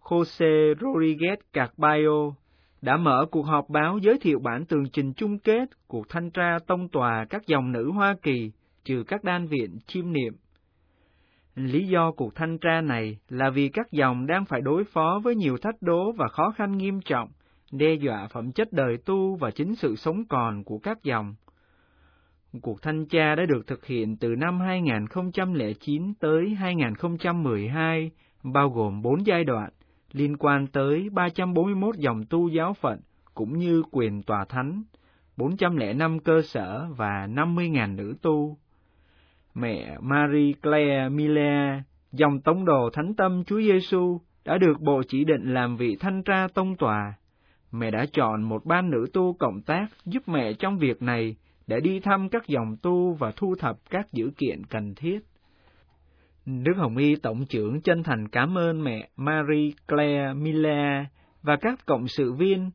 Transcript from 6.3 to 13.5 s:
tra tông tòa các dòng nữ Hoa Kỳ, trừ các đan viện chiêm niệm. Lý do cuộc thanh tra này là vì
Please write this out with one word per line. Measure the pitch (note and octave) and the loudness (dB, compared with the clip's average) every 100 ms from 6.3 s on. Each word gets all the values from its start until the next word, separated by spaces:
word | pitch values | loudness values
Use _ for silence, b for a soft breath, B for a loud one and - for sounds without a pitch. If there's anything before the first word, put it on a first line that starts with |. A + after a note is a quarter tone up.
tra | F3+ F3 E3+ E3 | 0 0 0 0
tông | F3+ F3+ | -2 0
tòa | D3 B2 A2+ A2 | 0 2 0 -2
các | G3+ G#3 | -6 0
dòng | D3 B2+ | 0 2
nữ | B2 B2+ | -2 -2
Hoa | G3 G3 G3 | 2 2 2
Kỳ, | D#3 B2+ A2 - _ _ | 0 -2 -4 -12 _ _
trừ | - B2+ A2+ | -4 -4 -2
các | G#3 | -4
đan | G3+ F3 E3+ | -2 -2 -2
viện | C#3+ G#2+ F2 - | -2 -4 -8 -8
chiêm | F#3 F3 | -6 -2
niệm. | D#3 A#2 - _ _ _ _ _ _ _ _ _ _ _ - | -2 -2 -6 _ _ _ _ _ _ _ _ _ _ _ -6
Lý | C3 C#3 F#3+ | -2 -2 2
do | F3+ E3 | 2 2
cuộc | D#3 A#2+ - | -2 -8 -4
thanh | D#3+ E3 | -6 -2
tra | E3+ E3 | 0 0
này | D#3 A#2+ A2 G#2+ _ | 0 -2 -4 -8 _
là | B2+ | -2
vì | C3+ | 0